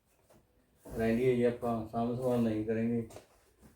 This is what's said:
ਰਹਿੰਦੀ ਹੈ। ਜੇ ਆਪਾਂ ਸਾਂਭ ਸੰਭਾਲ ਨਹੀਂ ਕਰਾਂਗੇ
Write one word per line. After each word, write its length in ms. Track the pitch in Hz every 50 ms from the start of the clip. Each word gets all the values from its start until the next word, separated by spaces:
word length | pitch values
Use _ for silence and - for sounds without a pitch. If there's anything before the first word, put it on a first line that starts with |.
| _ _ _ _ _ _ - - _ _ _ _ _ _ _ _ _
ਰਹਿੰਦੀ 440 | - - 113 113 113 113 120 131 131
ਹੈ। 60 | 123
ਜੇ 100 | 120 120
ਆਪਾਂ 280 | 120 117 - 120 120 117 110 107 -
ਸਾਂਭ 280 | - 117 117 120 123
ਸੰਭਾਲ 260 | 123 131 127 123 120
ਨਹੀਂ 220 | 117 110 107 110 107
ਕਰਾਂਗੇ 420 | 113 110 113 113 117 120 117 113 - - - - _ _ _ _ _ _ _ - - _